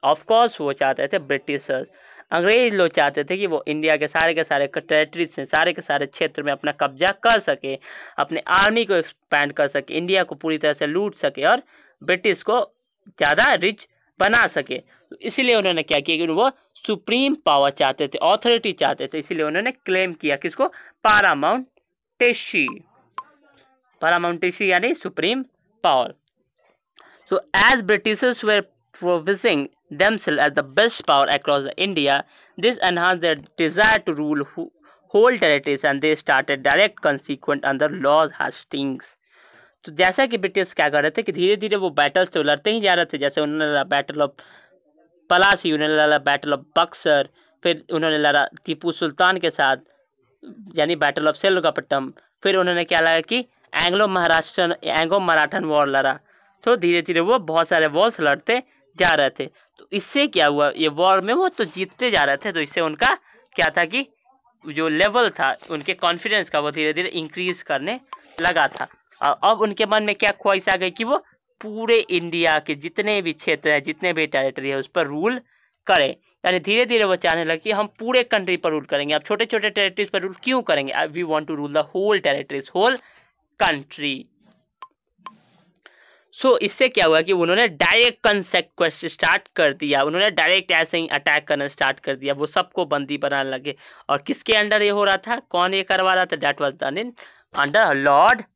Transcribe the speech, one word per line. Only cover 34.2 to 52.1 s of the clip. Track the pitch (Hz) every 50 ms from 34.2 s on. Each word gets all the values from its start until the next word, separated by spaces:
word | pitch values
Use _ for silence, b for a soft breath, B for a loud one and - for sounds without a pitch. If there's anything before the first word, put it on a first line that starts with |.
rule | 151 151 151 147 143 - -
ho-, | - 170 - _ _ b b b b b b -
whole | 202 220 247 262 220 175
territories | 165 151 143 135 147 143 135 - 151
and | 139 139
they | 139 156 151 151 -
started | - 147 131 139 - 143 139 131 143
direct | 139 165 202 208 208 - - 156
consequent | 143 139 - - 147 131 - - 147 139 - 135 139
under | 131 147 151 147 - 135 139
Lord | 147 156 160 147 139 -
Hastings। | - - - - - _ - 143 139 139 131 - - - - _ b b b b b b b b b b b b _
तो | - 156
जैसा | 147 180 185 185 - 269
कि | 262 233 220
ब्रिटिश | 185 190 185 202 190 175 -
क्या | - 156 147
कर | 143 151
रहे | 143 156 160 -
थे | 220
कि | -
धीरे | 143 143 170 185 208
धीरे | 202 190 214 196
वो | 202 190 180
बैटल्स | 156 147 147 143 143 185 185 175
तो | - 175 151
लड़ते | 147 147 143 - 220
ही | 214 233
जा | 208 190 180
रहे | 175 170
थे, | 170 - 147
जैसे | 139 143 139 -
उन्होंने | 151 147 151 156 156
लड़ा | 151 147 143 139 139
battle | 139 143 143 - 151 151
of | 147 139 - - b b b b b b b b _ _ _ _ _ _ _ _ _ _
पलासी, | 175 180 190 196 202 185 - 180 156
उन्होंने | 151 151 151 156 156
लड़ा | 151 151 151 147 135
battle | 147 143 143 143 147 147
of | 135 135 _ _ 165
बक्सर, | 170 170 - - - 175 151 143 139 - b b b b b b -
फिर | 175 170 156 - _ -
उन्होंने | 160 156 160 156 151
लड़ा | 147 147 143 147 139 - _ - _
टीपू | - 156 147 - 170
सुल्तान | 160 - - 160 143 - 185 180 190 185
के | 175 165
साथ | 147 - 151 135 135 127 _ _ _ _ _ _ _ _ _ _ _ _ - - - - 214 - - 160
यानी | 147 151 170
battle | 156 147 143 135 - 151 156
of | 151
सेरिंगपट्टनम, | - - 196 190 185 160 165 147 - 131 _ 143 139 135 131